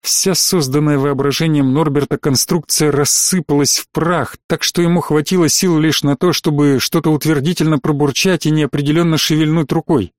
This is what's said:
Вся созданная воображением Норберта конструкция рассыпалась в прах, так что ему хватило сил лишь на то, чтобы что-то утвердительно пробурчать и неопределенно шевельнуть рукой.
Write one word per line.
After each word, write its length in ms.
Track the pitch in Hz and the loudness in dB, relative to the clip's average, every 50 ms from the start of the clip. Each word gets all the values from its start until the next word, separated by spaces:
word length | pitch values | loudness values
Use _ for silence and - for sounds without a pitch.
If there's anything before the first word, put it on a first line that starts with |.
Вся 320 | - - - - - 190 180 | -4 -4 -4 -2 0 -2 0
созданная 640 | - - - 196 180 147 131 131 151 151 151 147 139 | 0 -2 0 0 -2 -2 0 0 0 2 2 0 0
воображением 720 | 135 143 139 127 135 139 131 - 160 165 151 147 139 131 | 0 0 -2 0 -2 -2 -2 0 0 0 2 2 2 2
Норберта 460 | 131 151 165 156 139 147 143 - 147 135 | 2 0 0 0 0 -2 -2 -2 -4 -4
конструкция 720 | - 151 135 123 - - 175 170 - - - - 156 151 | -2 0 0 0 0 0 -2 -4 -2 -4 -2 0 0 0
рассыпалась 880 | 143 143 143 - - - - - - 185 151 - 147 143 143 - - - | 2 0 0 0 0 0 0 0 -2 -2 -2 0 0 2 2 0 0 -4
в 100 | - _ | -6 _
прах, 480 | _ 160 160 165 180 160 123 - - _ _ | _ -4 -2 -2 -2 -2 -4 -6 -10 _ _
так 160 | _ 175 151 | _ -6 -4
что 200 | - - - 180 | -4 -4 -2 0
ему 180 | 175 170 175 170 | 0 2 2 0
хватило 480 | - - 151 151 151 - 185 180 165 147 | 0 0 0 0 0 0 0 2 2 2
сил 300 | - - 190 185 165 151 | 2 0 2 2 2 2
лишь 240 | 156 160 143 - | 2 2 0 0
на 120 | - 143 139 | 0 -2 0
то, 200 | - - 180 156 | 0 0 0 0
чтобы 440 | - - 170 151 143 147 143 139 123 | 0 -2 -2 0 2 2 2 2 0
что-то 320 | - - - 170 147 160 | -2 -2 -2 0 0 0
утвердительно 680 | 156 143 - 151 160 196 139 175 175 - 156 160 156 139 | 0 0 0 0 0 0 0 -2 -2 0 0 0 0 0
пробурчать 680 | - - 151 139 147 143 131 - - 190 180 160 - | 0 -2 0 0 0 0 0 0 0 0 0 0 0
и 60 | 151 | 0
неопределенно 680 | 156 156 151 131 - 139 143 143 151 165 170 165 160 | 2 2 0 0 -2 -2 -2 0 0 2 2 2 0
шевельнуть 560 | 147 - - 160 151 160 151 156 170 151 - | 0 0 0 0 0 2 2 2 0 0 0
рукой. 400 | 180 165 - - 165 127 95 - _ | -2 -4 0 0 0 0 0 -4 _